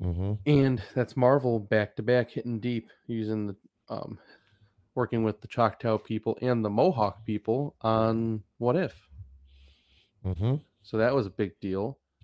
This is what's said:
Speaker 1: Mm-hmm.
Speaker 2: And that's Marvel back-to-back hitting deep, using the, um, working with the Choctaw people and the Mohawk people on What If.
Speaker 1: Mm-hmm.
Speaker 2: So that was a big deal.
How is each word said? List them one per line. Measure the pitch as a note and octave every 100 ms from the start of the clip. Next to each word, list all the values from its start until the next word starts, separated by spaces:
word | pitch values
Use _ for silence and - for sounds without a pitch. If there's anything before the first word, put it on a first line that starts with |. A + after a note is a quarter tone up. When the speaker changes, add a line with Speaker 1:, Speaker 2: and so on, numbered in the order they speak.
Speaker 1:
Mm-hmm. | F2+ E2+ G2 G#2 A#2+
Speaker 2:
And | C#3+ C3+ B2 -
that's | C3 A#2 C3
Marvel | B2+ C#3 B2+ A2+
back-to-back | G2+ A2 G#2 - A2 B2 A#2+
hitting | C3 A#2+ A2+
deep, | B2 A#2 - _ -
using | A2+ G#2+ G#2+ G#2
the, | G2 _ _ -
um, | G#2+ - G#2 _ - _ _ _ _ _
working | B2+ A#2 A#2
with | A2 -
the | -
Choctaw | - A2+ - A#2 A2
people | - G#2+ A#2 -
and | B2 A#2+
the | G#2+
Mohawk | G#2+ F3 B2+ G2+ -
people | - G#2 - B2 C#3+ -
on | A2+ A2 A2+ A2+ A2+ A2 - -
What | A#2+ D#3+
If. | D#3+ - _ - - - _ - - _ _ _ _ _
Speaker 1:
Mm-hmm. | F#2 F2+ A2 D3 - _
Speaker 2:
So | - A2
that | A#2+
was | C#3 G2
a |
big | - G2 -
deal. | G2 F#2+ A#2 C#3 _ _